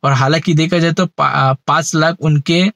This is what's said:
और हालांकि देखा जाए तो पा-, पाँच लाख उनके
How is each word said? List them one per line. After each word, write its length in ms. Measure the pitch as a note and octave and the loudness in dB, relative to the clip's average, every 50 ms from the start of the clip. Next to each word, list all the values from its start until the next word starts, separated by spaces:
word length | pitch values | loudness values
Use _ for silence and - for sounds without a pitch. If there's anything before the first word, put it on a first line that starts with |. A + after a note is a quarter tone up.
| - | 0
और 100 | C3+ C#3 | 0 0
हालांकि 420 | B2+ C3 C3+ D#3 E3 D3+ - E3+ | 2 2 0 0 0 0 0 0
देखा 240 | D3+ D#3+ E3 F3+ E3+ | 0 0 0 0 0
जाए 140 | E3 E3 D#3+ | 0 0 0
तो 140 | - F#3 | -2 -2
पा-, 500 | F3 _ - - C#3+ C#3+ C#3+ C3+ C3+ C3+ - _ | -4 _ -2 -2 -2 0 0 0 0 0 -2 _
पाँच 280 | - C#3+ D#3+ D#3+ - - | -2 -2 -2 -2 -2 -2
लाख 220 | D#3+ D#3 E3 E3+ - | 0 0 0 -2 -2
उनके 480 | - D#3+ D3+ D3 C#3 - E3 E3+ F#3 G3+ A3 | 0 0 0 0 0 0 0 2 2 0 -2